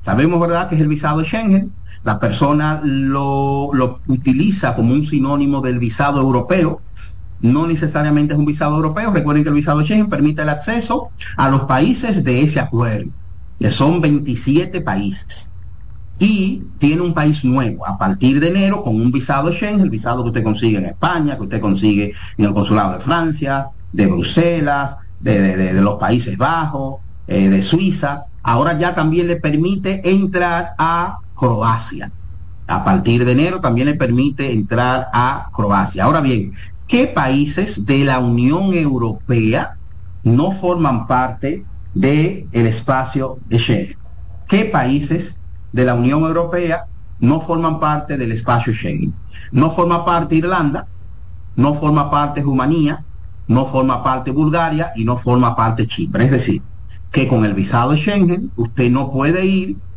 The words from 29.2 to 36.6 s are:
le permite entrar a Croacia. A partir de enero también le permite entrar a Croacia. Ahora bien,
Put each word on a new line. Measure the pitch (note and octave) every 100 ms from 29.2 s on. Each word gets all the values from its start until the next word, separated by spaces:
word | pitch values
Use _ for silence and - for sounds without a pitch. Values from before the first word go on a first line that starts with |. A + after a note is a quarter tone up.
| F3
le | E3+
permite | D3+ D3 F3 G3 F#3+ G3 F3
entrar | G3 F#3+ F3+ F3 E3+ F3 -
a | D#3+ E3 F3 - - -
Croacia. | B2 A2 A2 A2+ - - - - - - - - -
A | F2+
partir | F#2+ F#2+ A#2 A#2
de | B2
enero | B2+ E3 F#3
también | C3 A#2+ C#3
le |
permite | D3+ B2+ A#2+ C#3 C3+ C#3
entrar | A2+ G#2 A2+ B2 B2+ B2+
a | B2 B2 C3+ -
Croacia. | - G#2+ G2+ F#2+ F2+ A2
Ahora | D#3
bien, | C#3 A#2+ F#2 -